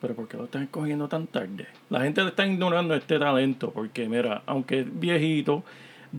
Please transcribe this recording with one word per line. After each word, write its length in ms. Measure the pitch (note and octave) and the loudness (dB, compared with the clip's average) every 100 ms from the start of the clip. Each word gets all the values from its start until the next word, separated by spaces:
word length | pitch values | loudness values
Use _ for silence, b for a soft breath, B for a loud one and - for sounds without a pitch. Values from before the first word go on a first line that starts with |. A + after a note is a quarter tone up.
¿Pero 120 | B2 A2+ | -4 -6
por 120 | A2 | -8
qué 100 | A2+ | -8
lo 60 | A#2+ | -8
están 180 | C#3 | -6
escogiendo 440 | C3+ D#3+ D3+ D3 D3 | -6 -4 -2 -2 -2
tan 180 | D#3+ D#3+ | -4 -4
tarde? 420 | - - - - - - | -6 -6 -10 -12 -16 -4
La 120 | - | 0
gente 200 | C3+ D3+ | 0 2
le 80 | F#3+ | 0
está 160 | F#3 G3 | 2 0
ignorando 480 | F#3 F3+ E3+ F3 | 2 2 2 2
este 240 | D3+ - D#3 | 0 2 2
talento 540 | C#3+ C3+ C3+ C3 G#2+ | 4 4 4 2 -4
porque, 360 | G#2 A2 - A2+ | -4 -6 -4 -2
mira, 360 | A#2 A#2+ G#2 - | 0 0 -2 -2
aunque 360 | C#3 B2+ C3 | -4 0 0
es 180 | B2 D3+ | -2 -2
viejito, 640 | E3+ E3+ D#3+ D#3 D3 D3 - B B B B | 2 2 4 2 2 0 -2 B B B B